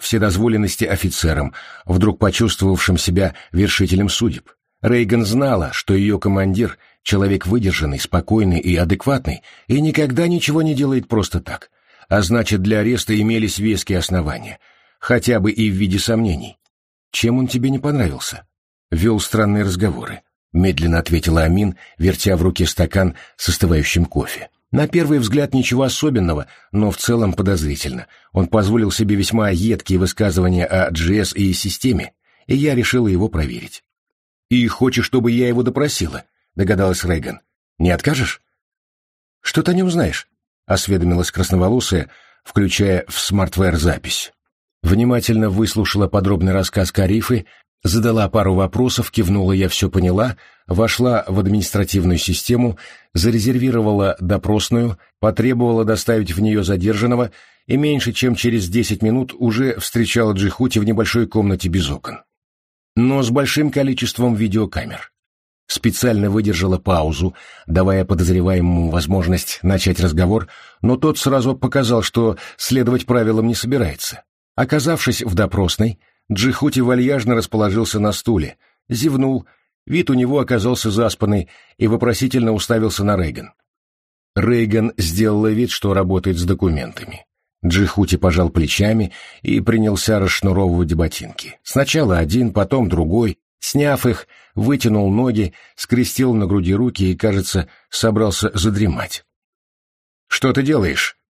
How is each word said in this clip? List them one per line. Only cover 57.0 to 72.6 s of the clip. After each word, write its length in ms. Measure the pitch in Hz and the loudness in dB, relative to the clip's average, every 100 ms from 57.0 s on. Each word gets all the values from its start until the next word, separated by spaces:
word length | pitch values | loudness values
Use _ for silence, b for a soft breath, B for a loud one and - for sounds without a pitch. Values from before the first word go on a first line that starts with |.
| 120 123 117 b b b b | 0 0 -2 b b b b
и 100 | 139 | 0
меньше 360 | 151 143 120 | 0 0 -2
чем 220 | 101 127 | 0 0
через 340 | 113 120 113 87 | 0 0 0 0
десять 340 | 110 110 104 | -2 0 0
минут 300 | 110 123 127 - | 0 0 -2 -2
уже 420 | 120 110 135 101 | -2 0 -2 -2
встречала 540 | - 117 110 120 110 | -4 -2 0 2 0
Джихути 460 | 95 101 - 127 110 | 2 -2 0 0 0
в 60 | |
небольшой 420 | 104 113 107 120 107 | 0 0 0 0 0
комнате 420 | 110 101 92 90 | 0 0 0 -2
без 200 | 92 73 | -2 -2
окон, 320 | 69 - - _ _ _ _ _ _ _ - | -6 -10 -14 _ _ _ _ _ _ _ 0
но 260 | 127 139 | 2 2
с 80 | 120 | 0
большим 400 | 123 139 - 151 | 0 0 0 0
количеством 640 | 143 139 127 120 - 123 | 0 0 -2 -4 -2 0
видеокамер. 800 | 107 110 104 101 - - - - _ _ _ _ _ _ | 0 0 0 -2 -4 -8 -12 -18 _ _ _ _ _ _
Специально 640 | - 117 - 123 107 101 | -2 -2 0 0 2 0
выдержала 480 | 104 104 85 92 92 | 0 0 0 0 0
паузу, 560 | - 87 78 73 87 B B B B | 0 0 0 -2 -4 B B B B
давая 360 | 80 92 95 | 0 2 2
подозреваемому 840 | 90 87 90 90 90 92 87 87 85 | 0 0 2 2 2 2 2 2 0
возможность 720 | 85 76 95 85 90 - - | -2 0 0 2 -2 -2 -4
начать 380 | 92 95 95 87 | 0 0 0 0
разговор, 480 | 87 78 92 110 - B B B | 0 2 2 0 -4 B B B
но 140 | 110 127 | 0 2
тот 200 | 156 151 | 0 0
сразу 380 | 143 135 123 | 0 0 0
показал, 480 | 127 127 139 117 117 | -2 -2 0 2 0
что 340 | - 120 113 98 B | 0 0 0 -2 B
следовать 500 | B | B